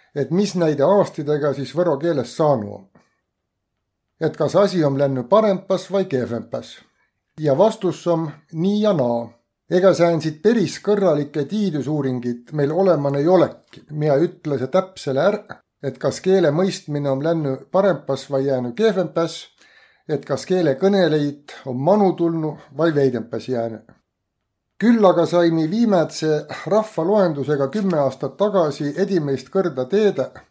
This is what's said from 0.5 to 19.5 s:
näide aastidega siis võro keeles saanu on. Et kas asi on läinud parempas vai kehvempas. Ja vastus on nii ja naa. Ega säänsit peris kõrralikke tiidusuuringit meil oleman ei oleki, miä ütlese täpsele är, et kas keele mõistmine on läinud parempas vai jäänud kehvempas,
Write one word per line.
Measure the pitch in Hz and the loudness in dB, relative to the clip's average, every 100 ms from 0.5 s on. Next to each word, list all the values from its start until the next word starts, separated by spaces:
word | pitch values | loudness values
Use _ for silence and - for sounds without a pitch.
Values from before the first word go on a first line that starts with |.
| 180 | 0
näide | 160 151 | 0 2
aastidega | 175 202 - - 147 147 147 | 4 4 2 -2 -4 -2 -2
siis | 131 131 156 | -4 -6 -2
võro | 175 139 | 0 0
keeles | 170 147 117 - | -2 -2 -4 0
saanu | 151 127 101 101 | 2 2 -2 -12
on. | - _ _ _ _ _ _ _ _ _ _ _ _ - | -20 _ _ _ _ _ _ _ _ _ _ _ _ -6
Et | 156 151 | -4 -2
kas | 147 170 | 0 2
asi | 202 180 | 2 2
on | 147 139 | 0 0
läinud | 139 131 120 | -2 -2 2
parempas | 208 214 190 - 185 - | 2 4 0 -2 -4 -2
vai | 196 190 | -4 -2
kehvempas. | 127 110 117 - 120 - - _ _ _ _ _ - | -2 -4 -6 -8 -12 -12 -20 _ _ _ _ _ -4
Ja | 151 139 | 0 4
vastus | 214 220 185 156 175 | 2 2 -4 -2 -2
on | 165 160 - - | -2 -2 -10 -12
nii | 160 185 208 | -4 -2 0
ja | 214 | 0
naa. | 165 120 120 117 _ _ _ - | 2 0 -2 -6 _ _ _ -2
Ega | 175 190 165 | 4 4 4
säänsit | 170 160 156 151 | 2 2 -2 0
peris | 208 240 160 - | 2 2 0 -4
kõrralikke | - - 185 147 143 226 208 | -2 2 2 0 -2 -4 -4
tiidusuuringit | 214 196 151 127 151 135 123 123 120 - | -2 -2 -2 -4 -2 -2 -4 -4 -6 -6
meil | 151 143 | -2 0
oleman | 165 190 156 143 143 | 2 2 2 0 0
ei | 156 | 4
oleki, | 180 139 - _ - - 151 | 4 4 -2 _ -20 -12 -4
miä | 151 139 | 0 2
ütlese | 180 - 151 135 127 | 0 -4 -4 -4 0
täpsele | 185 190 - 147 135 | -2 -2 -6 -4 0
är, | 180 208 - - _ _ | 0 -2 -8 -20 _ _
et | 139 - | -10 -4
kas | 143 - | -4 -2
keele | 185 190 160 | 0 4 4
mõistmine | 151 190 - - 147 143 | 2 0 -2 -6 -4 -2
on | 135 | -2
läinud | 160 170 143 131 - | 0 0 -2 -4 -2
parempas | 185 196 165 - 135 - | 0 2 0 -4 -6 -4
vai | 135 139 | -2 0
jäänud | 131 123 120 | -2 -2 0
kehvempas, | 220 190 165 165 160 - - | 0 0 -2 -2 -4 -6 -16